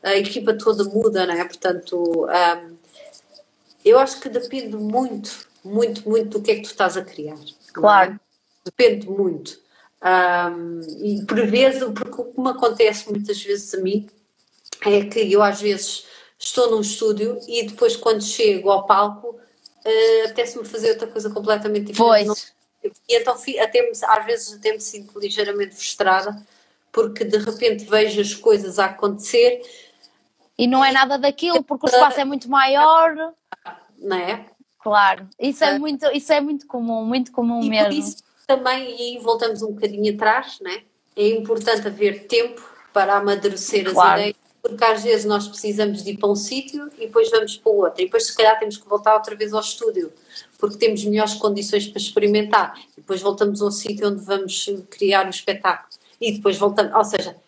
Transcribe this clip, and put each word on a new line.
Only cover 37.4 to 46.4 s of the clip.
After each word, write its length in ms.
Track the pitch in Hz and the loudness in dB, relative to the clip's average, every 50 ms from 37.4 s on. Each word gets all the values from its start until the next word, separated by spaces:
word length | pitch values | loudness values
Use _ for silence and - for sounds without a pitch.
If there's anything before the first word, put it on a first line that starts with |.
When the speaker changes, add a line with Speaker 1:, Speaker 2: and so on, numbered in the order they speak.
| 240 233 233 233 | -2 -2 -2 0
Speaker 1:
E 40 | 226 | -2
por 60 | 220 | 0
Speaker 2:
mesmo. 240 | 220 214 208 208 196 | 2 2 2 2 2
Speaker 1:
isso 300 | 302 - - - - - _ _ _ _ - | -2 -4 -6 -8 -12 -16 _ _ _ _ 0
também, 420 | 269 262 254 254 254 262 269 247 | 0 2 2 -2 -2 -2 -4 -10
e 120 | 226 233 | -10 -8
aí 160 | 240 240 240 240 | -8 -8 -8 -6
voltamos 420 | 214 226 226 226 233 226 220 202 | -2 -2 0 0 0 -4 -4 -4
um 100 | 220 214 208 | -6 -8 -6
bocadinho 400 | 208 - 202 208 202 208 214 208 | -4 -4 -4 -2 -2 -2 -2 -2
atrás, 440 | 208 226 214 220 254 262 - - - | 0 0 0 0 0 -2 -6 -16 -14
não 120 | 202 180 | -10 -10
é? 100 | 180 220 _ _ _ _ _ _ _ | -10 -10 _ _ _ _ _ _ _
É 120 | - 208 208 | 0 2 2
importante 580 | 226 226 208 202 226 214 208 240 220 208 202 208 | 2 0 -2 -2 -4 -2 0 0 0 0 -2 -6
haver 380 | - - 208 202 196 - - - | -4 0 0 0 0 -2 -6 0
tempo 340 | 240 233 240 240 - - - - - - - _ | 0 0 0 0 -4 -12 -20 -20 -20 -20 -20 _
para 260 | _ 208 190 196 202 202 | _ 0 2 4 2 2
amadurecer 680 | 202 202 202 196 202 202 196 190 - - - 208 185 190 | 2 2 0 0 0 -2 -2 -2 -8 -2 -2 0 0 2
as 60 | 185 | 4
Speaker 2:
Claro. 260 | 185 180 175 170 202 | 6 6 6 6 4
Speaker 1:
ideias, 140 | 202 208 208 _ _ _ _ _ | 0 -2 -4 _ _ _ _ _
porque 220 | _ - 202 190 233 | _ -14 -4 0 2
às 200 | 226 220 214 208 | 2 2 2 2
vezes 220 | 240 226 208 202 | 2 2 2 2
nós 220 | 208 208 202 208 - | 0 0 -2 -2 -6
precisamos 560 | - - - 214 208 208 214 208 202 202 175 | -12 -8 -6 -6 -2 0 0 -2 -2 -4 -8
de 80 | 190 | -8
ir 60 | 202 202 | -8 -2
para 120 | - 202 | 0 0
um 60 | 202 | 0
sítio 540 | 202 | 0